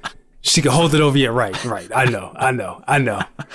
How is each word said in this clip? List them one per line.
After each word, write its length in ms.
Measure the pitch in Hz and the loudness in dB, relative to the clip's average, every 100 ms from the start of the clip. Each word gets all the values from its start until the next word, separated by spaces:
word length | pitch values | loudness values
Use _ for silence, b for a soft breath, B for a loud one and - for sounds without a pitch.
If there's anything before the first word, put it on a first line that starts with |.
| - | -16
<laughs> 320 | - _ - | -16 _ -8
she 220 | - - | -2 2
can 80 | 143 | 2
hold 240 | 139 165 | 4 4
it 60 | 151 | 4
over 180 | 151 139 | 4 4
your," 140 | 127 | 2
right, 300 | 120 107 92 | 0 -2 -4
right. 260 | 123 101 85 | -6 -6 -4
I 120 | - 127 | 0 0
know, 260 | 107 92 | 0 -8
I 160 | - 127 | -4 -2
know, 300 | 123 92 90 - | -2 -6 -8 -2
I 120 | 143 | 0
know. 240 | 123 92 - | 0 -4 -8
<laughs> 40 | - - | -12 -16